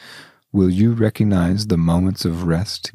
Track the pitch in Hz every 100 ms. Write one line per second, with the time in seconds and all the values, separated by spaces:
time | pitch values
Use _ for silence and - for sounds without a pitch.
0 | - - - _ _ 101 92 92 113 117
1 | 110 - 107 95 87 101 107 85 82 85
2 | 95 101 87 85 87 82 104 - -